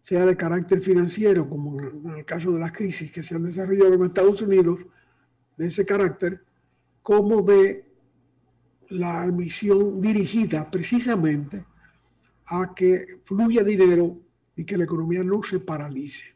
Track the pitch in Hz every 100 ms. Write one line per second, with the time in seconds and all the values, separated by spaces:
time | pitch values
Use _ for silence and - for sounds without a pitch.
0 | - 180 185 180 165 175 170 185 190 180
1 | 175 208 214 185 143 147 147 139 139 151
2 | 165 156 151 170 180 165 165 - 202 -
3 | 156 - 151 165 170 175 185 196 190 185
4 | 180 196 190 202 208 190 170 175 - _
5 | _ _ _ _ _ - 170 185 196 202
6 | 185 139 180 185 _ _ _ _ _ _
7 | - 208 208 220 185 196 196 - - _
8 | _ _ _ _ _ _ _ _ _ 180
9 | 175 170 180 175 175 - 202 196 202 196
10 | 208 214 180 226 208 160 151 180 170 240
11 | 240 220 160 147 143 202 - _ _ _
12 | _ _ _ _ - 175 185 - 185 185
13 | - - _ 196 226 233 202 202 185 170
14 | 170 175 _ _ _ - 160 196 160 165
15 | 165 180 185 208 - 185 - 151 147 131
16 | 143 - -